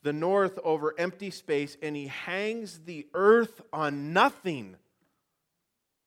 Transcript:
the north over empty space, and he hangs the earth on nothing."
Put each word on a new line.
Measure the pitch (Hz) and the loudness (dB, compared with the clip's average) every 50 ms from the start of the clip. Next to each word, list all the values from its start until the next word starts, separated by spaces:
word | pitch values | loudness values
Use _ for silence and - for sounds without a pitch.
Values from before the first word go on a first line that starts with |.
the | _ 147 | _ -4
north | 147 151 160 175 196 202 196 185 190 - | -4 0 0 2 4 4 2 2 -2 -4
over | - 170 160 156 147 156 156 - | -2 0 0 0 0 -4 -2 -2
empty | 170 185 185 185 202 196 | -4 -4 -4 -8 -12 -12
space, | 180 - - - 156 143 143 143 - - | -12 -12 -4 -2 0 0 0 -4 -8 -10
and | - 151 151 | -8 -8 -6
he | 147 143 139 | -6 -8 -10
hangs | 131 - - - 175 190 208 214 226 233 220 190 170 165 | -10 -10 -8 -6 -6 -4 -4 -4 -4 -6 -8 -12 -14 -18
the | 160 170 175 151 143 _ - | -16 -14 -14 -14 -14 _ -2
earth | 175 190 208 220 233 233 220 - - - _ | 2 6 8 8 8 6 2 -4 -18 -16 _
on | - 151 156 147 143 143 143 151 | -4 -2 -2 -2 -2 -4 -6 0
nothing." | 165 185 233 277 - - - 190 160 131 107 95 92 _ _ _ _ _ _ _ _ _ _ _ _ _ _ _ _ _ _ _ _ _ _ _ _ _ _ | 4 6 6 4 4 -2 -6 -6 -6 -6 -8 -12 -16 _ _ _ _ _ _ _ _ _ _ _ _ _ _ _ _ _ _ _ _ _ _ _ _ _ _